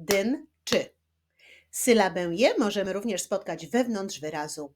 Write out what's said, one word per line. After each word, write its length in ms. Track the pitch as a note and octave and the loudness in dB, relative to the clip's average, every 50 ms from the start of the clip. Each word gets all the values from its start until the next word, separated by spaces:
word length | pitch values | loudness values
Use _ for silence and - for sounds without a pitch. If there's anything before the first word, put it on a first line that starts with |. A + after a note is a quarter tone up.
| E3 E3 G3+ G3 G3 A3 C4 D#4 - - _ _ _ - - F#3 - - - _ _ _ _ _ _ _ _ _ _ - - - _ _ | -4 0 0 2 2 0 -2 -4 -6 -10 _ _ _ 0 0 0 0 -2 -6 _ _ _ _ _ _ _ _ _ _ -20 -20 -20 _ _
Sylabę 580 | - - - - A#3+ A3 G3+ F#3 E3+ F#3 F3+ F3 E3+ | -10 -2 2 4 6 6 6 4 2 0 -2 -2 0
je 220 | F3 A3+ D4+ B4 G#4 | 2 4 4 4 4
możemy 360 | B3+ G#3 G3+ G3+ G3 G3 F#3 | 2 0 0 0 -2 -2 -2
również 280 | G3 G#3 A#3+ G#3 F3 | -4 -4 -4 -4 -4
spotkać 460 | - - - F#3+ - - E3+ D#3 - D#3 | -4 -4 -4 -4 -4 -6 -8 -8 -8 -2
wewnątrz 520 | - A#3 B3+ A#3+ A#3 G3+ G3 G3 - - | 0 0 2 2 0 -2 -4 -4 -6 -8
wyrazu 540 | C#3+ D3+ D#3 D#3 D3 D3+ - - D3+ C#3+ - | -8 -6 -4 -4 -6 -6 -6 -8 -10 -12 -12